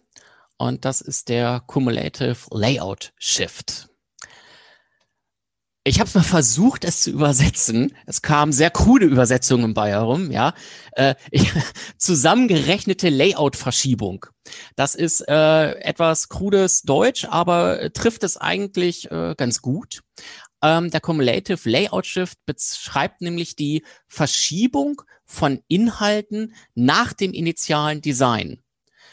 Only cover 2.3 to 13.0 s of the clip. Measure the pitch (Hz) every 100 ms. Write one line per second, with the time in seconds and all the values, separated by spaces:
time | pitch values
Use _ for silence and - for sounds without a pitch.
2.3 | 120 - 110 107 135 92 98 - _ -
3.3 | - 85 - - - - _ _ _ -
4.3 | - _ - _ _ _ _ _ _ _
5.3 | _ _ _ _ _ 135 180 208 196 160
6.3 | 185 143 - 233 - 175 - - 123 147
7.3 | 131 - - - 113 135 - - - -
8.3 | 147 151 135 165 - 208 254 180 123 120
9.3 | 127 - 127 113 110 104 101 113 147 180
10.3 | 107 135 - - - - - 135 127 -
11.3 | 143 - 160 - - - - - 160 160
12.3 | 220 247 165 139 196 - 185